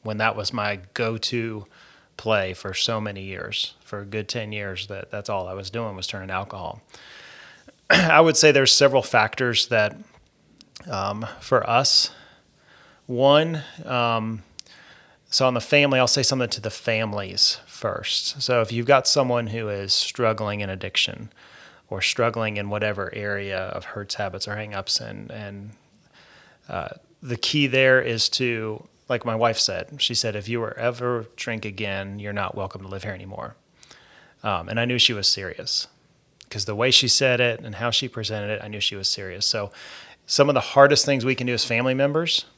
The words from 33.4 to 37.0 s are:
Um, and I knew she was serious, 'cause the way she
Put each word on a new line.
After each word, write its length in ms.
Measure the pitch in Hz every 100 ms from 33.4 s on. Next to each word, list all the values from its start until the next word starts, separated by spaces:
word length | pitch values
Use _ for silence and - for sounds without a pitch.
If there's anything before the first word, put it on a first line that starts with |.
| - - _ _ - - _ - _ _
Um, 260 | 110 92 87
and 120 | 110
I 60 | 120
knew 120 | 123
she 160 | -
was 140 | 110 95
serious, 600 | - 95 - - - - _ _ _ _ _ -
'cause 160 | 110 95
the 80 |
way 160 | 104 123
she 180 | 127